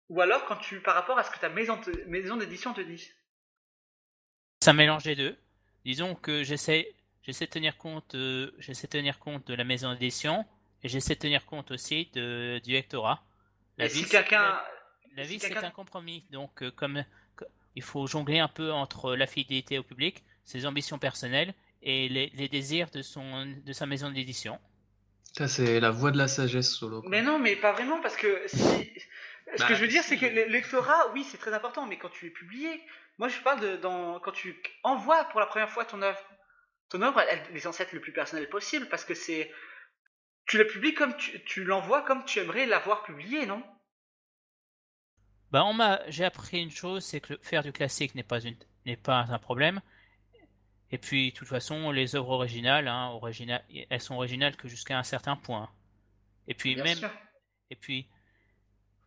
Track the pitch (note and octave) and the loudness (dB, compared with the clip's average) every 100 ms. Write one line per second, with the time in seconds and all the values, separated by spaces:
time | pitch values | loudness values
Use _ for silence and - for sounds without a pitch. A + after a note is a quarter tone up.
0 | - E3+ F3+ B3 - G3+ - G3 G3 F3 | -2 4 6 6 2 -6 -6 -2 2 4
1 | F3+ B3+ - - E3 F3 A3+ A3 F#3 E3+ | 4 2 2 0 -2 0 -2 -2 -4 -6
2 | F#3 F3+ F#3+ A#3 F#3 F3 B3+ G#3 E3+ E3+ | -4 -6 -4 -4 -6 -6 -8 -6 -8 -10
3 | - _ _ _ _ _ _ _ _ _ | -16 _ _ _ _ _ _ _ _ _
4 | _ _ _ _ _ - - D3+ D3+ D#3 | _ _ _ _ _ 4 8 8 8 4
5 | D#3 C#3+ C#3 - _ _ _ _ B2+ C3 | 0 -2 -2 -4 _ _ _ _ -4 -2
6 | F#3 E3+ D#3 D3 C#3 D3 - D#3 - - | -2 -4 -2 -2 -2 -2 2 2 2 -8
7 | _ _ - C3 E3 E3 D#3 - E3 D#3 | _ _ -12 -8 -6 -2 -2 -2 -8 -10
8 | - C3 C3 C3 C3+ - - C3 - D3 | -8 -6 -4 -4 -6 -10 -12 -10 -6 -2
9 | C#3+ - D3+ C#3+ C3 A#2+ B2 B2 C3 B2 | -2 -4 -6 -8 -6 -2 0 0 -2 -2
10 | B2 - D3+ F#3 G#3+ _ _ _ B2+ C3 | -2 0 0 0 -2 _ _ _ -6 -2
11 | - D3+ D3+ C#3+ - D3+ - B2+ - D#3 | 0 0 2 0 0 -12 -10 -8 -4 -4
12 | E3+ B2+ A#2+ A#2+ A#2+ A#2+ A#2+ C3 - C3 | -4 -6 -4 -4 -4 -4 0 0 0 0
13 | A2 C#3+ _ _ _ _ _ - A#2 D3+ | 2 0 _ _ _ _ _ -2 0 0
14 | F3 G#3 G3+ G#3+ G3+ F#3+ - - - _ | 6 6 8 6 6 2 -4 -14 -20 _
15 | _ C3+ D3 G3+ G3 G#3+ F3+ F3+ F#3+ F#3 | _ -12 -8 -6 -4 -4 -6 -10 -14 -12
16 | E3+ E3 - C#3 C#3+ - B2+ - C#3+ C#3+ | -12 -14 -12 -12 -12 -8 -10 -4 -4 -4
17 | C#3 _ _ - - _ _ - - C#3+ | -6 _ _ -18 -18 _ _ -16 -8 -6
18 | C3+ D#3 C#3+ D#3+ D#3 - D#3+ D3+ C3+ - | -4 -2 2 4 2 -2 -4 -2 -4 -4
19 | C3 B2+ C3+ - C3 C3 - C3+ - B2+ | -2 0 0 -2 -4 -4 -2 -6 -6 -4
20 | E3 - _ _ - B2+ C#3+ C#3+ - D3 | -4 -4 _ _ -12 -6 -4 -4 -4 -4
21 | C3+ - B2 C3+ F3+ - _ _ C#3 C3 | -4 -4 -2 0 0 -4 _ _ -2 0
22 | C3 C3 C#3+ C3+ C#3 C#3 C3+ E3 E3+ C#3+ | 0 0 -2 -4 -4 -2 0 -2 -2 -6
23 | - C#3+ C3+ C3 C#3 C#3 C#3 C3+ C#3+ C#3 | -10 -12 -10 -8 -8 -10 -10 -6 -4 -4
24 | C#3+ C3+ B2+ B2 G#2+ - _ _ _ _ | -4 -6 -6 -6 -8 -10 _ _ _ _
25 | _ _ - - C#3 - A#2+ A#2 A2+ A2+ | _ _ -12 -2 0 2 4 6 4 4
26 | C#3+ C#3+ C3 C#3 B2+ B2+ B2+ - A2 A2 | 4 4 2 2 2 2 0 0 -6 -6
27 | F#3 G#3 B3+ D4+ A3+ G3+ G#3 G3 B3+ E4 | -2 2 2 4 2 4 4 2 0 -2
28 | A#3 - G#3 F#3 F#3+ - - - - - | -2 0 2 2 0 2 4 4 -2 -12
29 | - - - - - - - F#3+ A3+ D#4 | -18 -16 -16 -16 -6 2 4 4 4 4
30 | D#4 C#4+ B3+ A3 A3+ A#3+ - C4 B3+ D#4+ | 2 2 2 4 4 2 2 2 6 6
31 | B3+ C4 C#4 - A3 G#3+ A#3 D4+ A#3+ - | 6 2 -8 -8 -4 -2 -4 -6 -6 -8
32 | F3 - E3+ E3 F3 A#3+ D#4+ D#4+ - - | -10 -12 -14 -14 -14 -8 -8 -8 -12 -20
33 | - - B3 - C4 C4+ G3+ F3+ F#3 F3+ | -16 -4 -4 2 2 4 2 -2 -2 -2
34 | F3 F3 F#3+ F#3 F#3 - - - A#3+ C4 | -4 -6 -6 -6 -8 -10 -12 -2 0 2
35 | A3 D#4+ C#4+ G#3+ G3+ G#3+ G#3+ A#3 A3+ G3+ | 6 6 6 2 2 2 0 -2 -6 -2
36 | G3 G3 - - _ _ _ _ - F3+ | -2 -2 -8 -20 _ _ _ _ -8 0
37 | B3 B3 E3 D#3+ D3 D#3+ E3+ E3 F3+ D#3+ | 4 6 4 2 -4 -8 -6 -4 -6 -8
38 | - D#3+ C#3 D#3 D3 G3+ - D4+ B3 E3+ | -8 -6 -4 -4 -4 -6 -4 -4 -2 -6
39 | - E3 - D#3+ D#3 - - - - _ | -4 -6 -4 -4 -4 -10 -18 -20 -20 _
40 | _ _ _ _ - G#3+ G#3+ G3 D4 D#4 | _ _ _ _ 2 6 6 4 2 4
41 | C#4 - - - - - F#3 G3 E3+ C#4 | 2 0 -6 -6 -8 -4 2 2 4 4
42 | C#4 C4 B3+ G#3 E3+ G#3+ B3+ F#3 F#3+ G#3 | 4 0 0 -2 0 0 2 2 2 0
43 | - D3 F3+ D4+ G#3+ G#3 D4 - _ _ | -2 -12 -6 -4 -2 -6 -10 -20 _ _
44 | _ _ _ _ _ _ _ _ _ _ | _ _ _ _ _ _ _ _ _ _
45 | _ _ _ _ - C#3 G3 A3 A3 F#3+ | _ _ _ _ 2 4 4 6 4 4
46 | - D3+ F3+ - - F3+ E3 - F3+ F#3 | 0 -2 -2 -2 -6 -4 -4 -8 -6 -6
47 | - D3 - C#3+ - E3 C#3+ - C#3 - | -6 -8 -8 -10 -2 0 0 -2 -2 -2
48 | C#3+ C3 - A#2+ A#2 A#2+ - _ A#2+ A#2 | -4 -4 -4 -4 -4 -12 -18 _ -8 -4
49 | - B2+ A#2+ A#2 - B2 D#3 F#3+ - - | 2 2 2 -2 -2 2 2 0 -8 -20
50 | _ _ _ - _ _ _ _ - B2+ | _ _ _ -20 _ _ _ _ -10 -8
51 | - C#3 C3 - - B2+ - D#3 D#3 C3+ | -2 0 0 -2 -6 -4 -4 -4 0 0
52 | B2+ C#3+ B2+ B2+ B2 A#2 B2 D3 C3+ A#2+ | 0 0 0 0 0 0 2 4 2 -2
53 | B2 A#2 A#2 A2 A#2+ B2 - C#3 B2 B2 | -4 -6 -8 -8 -6 -6 -6 -14 -6 -6
54 | - B2+ B2+ B2+ C#3+ C#3 B2 A#2+ - C3 | -4 -4 -4 0 0 -2 -12 -12 -4 -4
55 | B2+ C3 C#3+ C3+ - A2 A2 _ _ _ | -2 -4 -2 -4 -4 -6 -8 _ _ _
56 | _ _ _ _ - - C3 B2+ D#3 E3+ | _ _ _ _ -10 -4 -2 0 0 0
57 | G#3 - - _ _ _ - - - C3 | -4 -10 -20 _ _ _ -20 -14 -8 -8
58 | C3 _ _ _ _ _ _ _ _ _ | -8 _ _ _ _ _ _ _ _ _